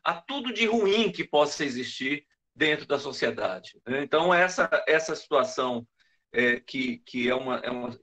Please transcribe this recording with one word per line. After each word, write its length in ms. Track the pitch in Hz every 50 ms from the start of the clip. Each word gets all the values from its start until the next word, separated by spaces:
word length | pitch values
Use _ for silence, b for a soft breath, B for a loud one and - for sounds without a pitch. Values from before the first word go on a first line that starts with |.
| _
a 120 | - 180
tudo 360 | 175 - - 277 285 240 254
de 140 | 220 202 233
ruim 480 | 214 226 233 208 196 196 226 226 196 175
que 100 | 160 156
possa 400 | - - 147 147 147 - - 156
existir 640 | 139 123 123 127 113 - - 131 135 147 147 _ _ _ _ _ _ _
dentro 320 | 123 147 156 151 147 147
da 140 | - 143 139
sociedade, 800 | - 143 127 - - 120 110 - 107 98 107 - - - - - _ 120
né? 160 | 127 139 143
Então, 300 | 139 - 156 165 180 180
essa, 360 | 175 180 180 180 - - - - 147 -
essa 300 | - 156 160 160 - 156
situação, 720 | - - _ 151 139 127 - - - 131 127 123 117 117 _ _ _ _ _ _ _ _ _
é, 300 | - 117 123 123 120 120
que, 380 | _ - - 135 131 127 117 117 _
que 240 | - - 127 120 120
é 40 | 123
uma, 260 | 131 135 131 123 117
é 120 | - 120
uma, 260 | 123 123 123 123 120 -